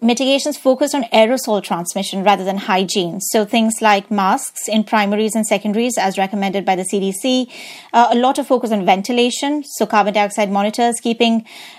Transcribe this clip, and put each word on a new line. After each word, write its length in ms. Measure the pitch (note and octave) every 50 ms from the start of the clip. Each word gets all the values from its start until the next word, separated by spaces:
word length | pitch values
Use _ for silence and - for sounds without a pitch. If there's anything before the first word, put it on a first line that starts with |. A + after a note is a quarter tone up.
| -
mitigations 560 | A3+ A#3+ A#3 C4+ B3+ C#4 C#4 C4 D4+ D4 -
focused 360 | - C4+ C4 - D4 C#4 -
on 100 | C#4+ B3+
aerosol 580 | - - A3 A3 A3 C4 C4 - - G#3+ G3+ G3
transmission 600 | - G3+ E3+ F3 F3 - G3 G3 G3 - G3 F#3
rather 220 | G3 G3+ F#3 F#3+
than 140 | F#3 F#3+ G3
hygiene. 640 | G3 - G3 F#3 F#3+ F3+ - G#3+ F3+ E3+ D#3+ G3
So 260 | - - - A#3 G#3
things 340 | G3+ - A#3 A3 A3 A3 -
like 300 | A3+ G#3+ G#3 G3+ G3 -
masks 580 | G#3+ G3+ G3 F#3+ G#3 C#4+ - - - - - -
in 160 | G#3 A3 G#3
primaries 500 | - - A3 G#3 G3 G3+ G#3 A3 A3 G3
and 120 | A3+ G#3+
secondaries, 500 | - G#3+ G3 - G#3+ G3+ A3 A#3 B3+ A#3+ -
as 200 | F#3+ F#3+ F#3 F#3+
recommended 480 | F#3+ F#3+ G3+ G3+ G3 G3 F#3+ G3+ F#3+
by 100 | - F#3+
the 80 | F3+ F#3+
C 160 | - - G3+
D 120 | F#3+ G3 F#3+
C, 380 | - - C4 B3+ B3+ B3+ B3 - - - - - - - - -
uh, 140 | A#3 A#3+ A#3
a 40 | A3+
lot 240 | A#3+ A#3+ B3+ C#4 -
of 80 | C#4
focus 260 | - C4+ B3 A#3+ A3 A3
on 120 | G#3 F#3
ventilation, 800 | F3 F#3+ F#3+ G3 - B3 A#3+ A#3+ B3 A#3+ - - C#4+ D4 D4+ C#4
so 220 | - - - -
carbon 260 | A3 - G#3+ G3+ G3+ G3+
dioxide 380 | G#3+ G#3 G3+ G3+ - G#3+ G3
monitors, 500 | G3 G3+ G3+ G#3 G#3+ - A#3+ A#3+ A#3 A3+
keeping, 460 | - A#3+ A#3 A3+ A#3+ A#3 A3+ A3+ A3 - - - - - -